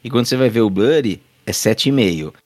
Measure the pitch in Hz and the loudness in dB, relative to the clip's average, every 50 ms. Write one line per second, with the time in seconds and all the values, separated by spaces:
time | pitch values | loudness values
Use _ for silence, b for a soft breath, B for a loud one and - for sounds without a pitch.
0 | - 120 - 120 117 - 127 127 131 120 107 117 113 104 92 95 107 131 160 156 | -14 -4 -2 -2 0 0 0 0 0 2 2 2 2 2 2 2 2 2 2 2
1 | 131 107 87 - _ _ _ _ - - - - - 107 110 - - 139 139 135 | 0 -2 -6 -6 _ _ _ _ -10 -8 -6 -2 0 0 0 0 0 0 2 2
2 | 110 95 85 78 78 78 - _ _ | 2 2 0 -2 -6 -10 -12 _ _